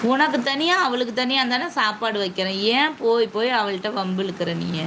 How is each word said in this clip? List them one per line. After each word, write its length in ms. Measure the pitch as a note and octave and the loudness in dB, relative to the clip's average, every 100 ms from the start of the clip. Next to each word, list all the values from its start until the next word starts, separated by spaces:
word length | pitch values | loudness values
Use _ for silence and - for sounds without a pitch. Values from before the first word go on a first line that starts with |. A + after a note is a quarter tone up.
| A3+ | 2
உனக்கு 260 | C4+ D4+ C4 | 4 2 2
தனியா, 320 | B3+ C#4 E4 F#4 | 0 0 2 2
அவளுக்கு 300 | F4 B3 A#3+ | 2 0 -2
தனியா 280 | A3+ B3 C4+ B3 | -2 0 0 2
தானே 160 | B3 E4 | 0 -2
சாப்பாடு 480 | C#4 G#3+ G#3 A3+ G#3 | 0 0 0 -2 -2
வைக்கிறேன். 360 | F#3+ F#3+ F#3+ G3 G#3+ | -2 -2 -2 0 2
ஏன் 200 | B3 D#4 C#4+ | 2 0 0
போய் 240 | A3+ A#3 A3 | 2 2 2
போய் 160 | G3+ A#3+ B3 | 0 0 0
அவள்கிட்ட 300 | G#3 F#3+ G#3 A3 | 0 -2 -4 -2
வம்பு 260 | F#3 F#3 | -2 -2
இழுக்கிற 300 | G3 F3 E3+ E3+ | -2 -2 -4 -2
நீ? 80 | F3 E3 | -2 -2